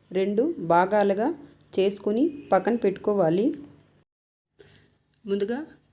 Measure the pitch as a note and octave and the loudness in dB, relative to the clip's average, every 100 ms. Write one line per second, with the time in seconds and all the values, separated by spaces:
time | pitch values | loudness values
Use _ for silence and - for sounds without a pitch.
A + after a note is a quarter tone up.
0 | - - F#3+ G#3 D#4 D#4 E3+ E3+ F#3+ G#3 | -8 -2 0 0 0 -2 2 4 4 2
1 | G3+ G3 B3+ E4+ - - _ - G3 G3+ | 2 0 -2 -4 -12 -20 _ -2 0 -2
2 | G#3 A3+ D#4+ - - F#3+ G3+ A#3 G3+ G3 | -2 0 0 -2 0 0 2 0 0 -2
3 | A3 G3+ D#3+ F3 C4+ - - - _ _ | -2 0 2 2 0 -2 -10 -20 _ _
4 | _ _ _ _ _ _ - - _ _ | _ _ _ _ _ _ -20 -20 _ _
5 | _ _ G3+ G3+ G3+ B3+ D#4+ - _ | _ _ -6 -2 -2 -4 -8 -16 _